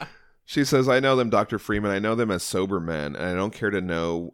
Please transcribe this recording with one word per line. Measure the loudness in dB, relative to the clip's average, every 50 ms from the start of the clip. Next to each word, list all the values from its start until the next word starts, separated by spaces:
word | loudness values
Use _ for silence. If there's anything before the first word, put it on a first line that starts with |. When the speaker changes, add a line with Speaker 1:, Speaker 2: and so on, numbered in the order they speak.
Speaker 1:
<laughs> | -14 -16 -16 -20 _ _ _ _ _ -4
Speaker 2:
She | 0 0 2
says, | 4 4 2 4 4
"I | 4 4
know | 4 4 4
them, | 4 2 4
Doctor | 2 2 2 2 -4 -6
Freeman. | -2 -2 -2 0 0 0
I | 0 0
know | 0 0 0
them | 0 0 0
as | 0 -2 -2
sober | -2 -2 -2 0 0 -2 -2
men, | -2 -2 -4 -4 -4 -6 -6
and | -6 -6
I | -4 -2
don't | -2 -2 -4
care | -4 -4 -4 -2
to | -2 -2
know | -2 -2 -2 -2 -2 -2 -2 -4 -6 -4